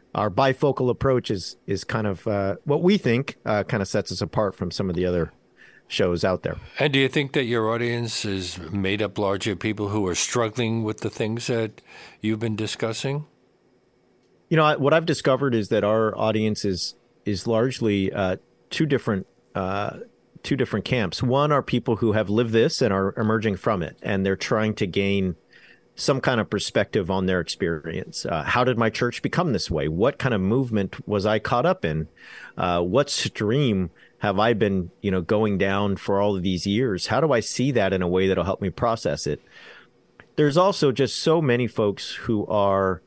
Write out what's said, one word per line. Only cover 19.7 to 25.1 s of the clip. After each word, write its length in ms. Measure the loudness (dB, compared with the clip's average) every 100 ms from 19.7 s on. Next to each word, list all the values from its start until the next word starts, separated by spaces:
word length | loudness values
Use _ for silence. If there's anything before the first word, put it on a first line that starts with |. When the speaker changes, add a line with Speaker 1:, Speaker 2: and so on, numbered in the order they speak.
| -2 -4 -8 -14 _ _ -10
Speaker 1:
two 140 | -4 -2
different 300 | 0 -2 0
camps. 360 | 0 0 -2
One 300 | 0 2 2
are 100 | 2
people 360 | 0 -2 0 0
who 160 | 2
have 180 | 2 2
lived 200 | 2 2
this 300 | 4 4 2
and 100 | 2
are 220 | 2 0 0
emerging 420 | 0 0 0 -2
from 260 | 0 -2
it, 160 | -4 -6
and 240 | -4 0 0
they're 100 | 0
trying 380 | 0 0 0 0
to 120 | -2
gain 480 | 0 0